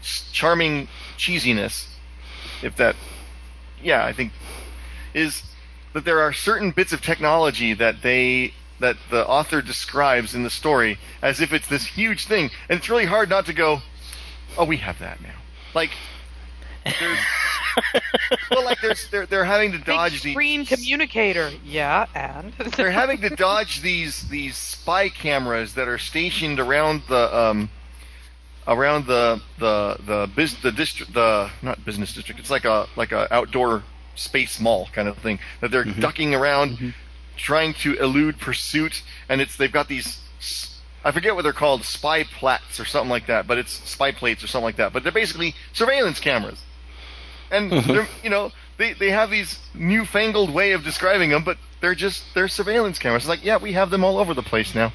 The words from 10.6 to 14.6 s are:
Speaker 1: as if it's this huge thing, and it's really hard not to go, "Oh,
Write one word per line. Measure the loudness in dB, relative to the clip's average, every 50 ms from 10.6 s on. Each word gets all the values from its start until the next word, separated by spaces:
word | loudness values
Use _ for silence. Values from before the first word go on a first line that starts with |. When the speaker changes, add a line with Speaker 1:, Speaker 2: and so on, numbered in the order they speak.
| 2 4 4 6 4 4 2 -2 -8 -16 -14 -2
Speaker 1:
as | 0 0 2 2
if | 0 2
it's | 2 -2 0 0
this | -2 -2 -2
huge | -4 -4 -2 0 0 0 -2 -2
thing, | 0 2 2 2 0 -4 -10 -2 -2
and | -2 0
it's | 0 2
really | 2 2 4
hard | 4 4 2 4 4
not | 2 2 2
to | 0
go, | 0 2 4 4 4 2 -2 -10 -16 -16 -16 -16 -14 -14 -14 -16 -16 -16 -16 -12 0
"Oh, | 0